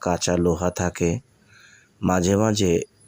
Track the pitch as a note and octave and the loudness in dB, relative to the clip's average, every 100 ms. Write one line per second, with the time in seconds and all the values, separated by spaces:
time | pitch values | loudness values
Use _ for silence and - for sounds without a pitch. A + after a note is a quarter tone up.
0 | - E2+ - F2 F2 E2 F2+ - F2+ - | -2 -2 0 0 2 0 -2 -2 -4 -2
1 | E2+ A#2 - _ _ - - - _ _ | -2 -2 -8 _ _ -20 -20 -20 _ _
2 | F#2 F#2 F2+ G2+ A2 G#2+ F#2 E2+ - _ | -2 0 2 2 2 2 2 0 -2 _